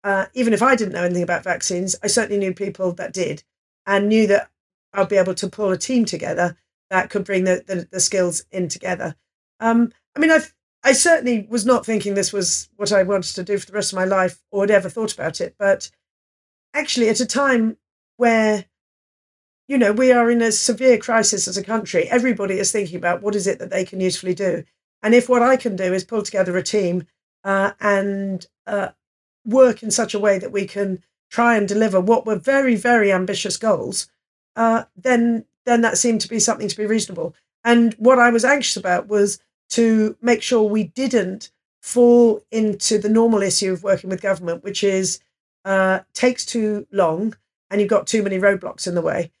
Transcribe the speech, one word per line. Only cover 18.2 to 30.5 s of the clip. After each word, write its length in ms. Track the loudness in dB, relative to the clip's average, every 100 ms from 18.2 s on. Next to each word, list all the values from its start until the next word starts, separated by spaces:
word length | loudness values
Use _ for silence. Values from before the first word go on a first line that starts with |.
| 2 2 2 0 -6 _ _ _ _ _ _ _ _ _ -4
you 100 | 2
know, 140 | 2
we 220 | 4 4
are 180 | 6 4
in 100 | 2
a 120 | 2
severe 440 | 0 -2 2 4 4
crisis 500 | 2 0 0 -2 -4
as 80 | -6
a 80 |
country, 440 | -4 -6 0 -2 2
everybody 520 | 0 0 -2 -2 -2
is 100 | -2
thinking 240 | -2 -4
about 280 | -4 -4 -2
what 120 | -2
is 140 | -2 -4
it 100 | -4
that 120 | -6
they 140 | -6
can 140 | -6 -4
usefully 360 | -4 -2 -6
do. 280 | -2 -2 -4 -8 _ _ _
And 100 | 4
if 160 | 4 4
what 140 | 2
I 140 | 4 2
can 180 | -2
do 180 | -4 -2
is 120 | -4
pull 180 | -4 -8
together 340 | -4 -2 0 -2
a 60 |
team, 460 | -2 -2 0 -2 -6 _ _ _
uh, 300 | -4 0 -2 -2
and, 680 | 0 0 0 -4 -6 -8 -12 _ -8
uh, 220 | -6 -6 _ _ _ _ _ 0
work 360 | 4 6 4
in 80 | -4
such 240 | -2 -2
a 40 | 0
way 200 | 0 0
that 140 | -2